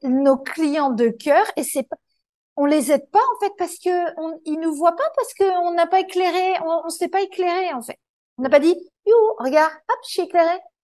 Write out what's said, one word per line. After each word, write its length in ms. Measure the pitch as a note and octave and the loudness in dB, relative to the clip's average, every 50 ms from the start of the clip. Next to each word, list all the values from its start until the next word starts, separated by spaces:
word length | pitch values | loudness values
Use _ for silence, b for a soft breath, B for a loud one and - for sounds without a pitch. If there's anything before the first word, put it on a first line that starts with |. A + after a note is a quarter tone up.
nos 360 | - C4 B3+ C4+ C#4 C#4 C4+ C4 | -4 -2 0 2 4 2 2 2
clients 520 | C4+ - - - D#4+ D4 C#4+ D#4 C#4+ C4+ | -2 -8 -4 -2 -2 0 0 0 0 0
de 180 | B3 G#3+ A#3+ A#3 | 0 2 0 0
cœur, 360 | A3+ A#3 - D4+ C#4+ E4+ G#4+ A4+ - | 0 -2 0 2 4 2 2 0 -2
et 60 | - C#4 | -6 -6
c'est 180 | - - C#4+ - | -4 -4 -6 -6
pas, 120 | - - - _ _ _ _ _ _ _ _ _ _ - | -8 -10 -16 _ _ _ _ _ _ _ _ _ _ -4
on 100 | D4 C#4+ | -2 0
les 240 | C#4+ D4+ D4+ A#3+ C4+ | 2 2 2 2 2
aide 160 | D4+ C#4 C#4 _ | 0 0 0 _
pas, 100 | - G#4 B4+ B4+ A#4+ | 2 2 4 2 0
en 80 | A#4+ G#4 | -2 -2
fait, 80 | G4 G4+ - | -4 -4 -4
parce 200 | F4+ E4+ - - | -8 -8 -8 -6
que 420 | - F#4 F4+ F4+ F4 D#4+ - D#4+ | -4 -2 -2 0 -2 -4 -6 -8
on, 200 | D#4+ D#4+ D#4+ D#4+ - | -10 -10 -10 -10 -8
ils 140 | D#4 D4+ D#4+ | -6 -6 -4
nous 160 | D#4+ E4 D4+ | -4 -4 -2
voient 220 | C#4 E4 F4 E4+ | 2 0 0 2
pas, 140 | F4 C#5+ D#5 - | 0 -4 -2 -2
parce 180 | C#5+ A#4 - - | -4 -4 -4 -2
qu'on 380 | - G4 F#4+ F#4 F4+ F4 F4 | 0 0 2 2 0 -2 -2
n'a 140 | E4+ E4+ E4+ | 0 0 0
pas 140 | E4 F#4 F#4+ | 2 2 0
éclairé, 580 | F#4 F#4+ - F4+ F#4 F4+ E4 F#4 F#4 F#4+ F#4 E4 E4 | 0 0 -2 -2 0 0 0 0 0 0 -2 -2 -2
on, 180 | D#4+ E4 E4 D#4 | -2 -4 -4 -4
on 20 | E4 | -6
s'est 200 | E4 - F4+ F4+ | -6 -6 -6 -2
pas 140 | F4+ F#4+ | -2 -2
éclairé, 500 | G4+ F#4+ G4 F#4+ F4+ F4 E4+ F#4 F#4 F4 D4 | -2 -2 -4 -4 -2 -2 -2 -2 -4 -4 -6
en 80 | B3 | -8
fait. 160 | A#3 - - _ _ _ _ _ _ _ _ - | -10 -12 -16 _ _ _ _ _ _ _ _ -6
On 40 | |
n'a 80 | B3+ C4+ | 0 4
pas 100 | D4+ D4 | 4 4
dit, 140 | C#4+ E4 F4+ F4+ - - _ _ - | 4 4 0 0 -4 -20 _ _ 2
you, 100 | G#4 A4+ A#4 G#4+ A4 - - | 4 6 6 6 4 0 -2
regarde, 340 | A#3 C4 C#4 D4+ D#4 D#4 | -4 0 2 2 2 2
hop, 260 | D#4 - _ - A#4+ A#4+ - | -2 -6 _ -4 -4 -4 -6
je 60 | - | -10
suis 100 | - - | -6 -6
éclairée. 380 | F4 F#4 - F4 E4 E4 F4 F#4 F#4 _ _ _ | -4 0 2 2 2 2 0 -4 -8 _ _ _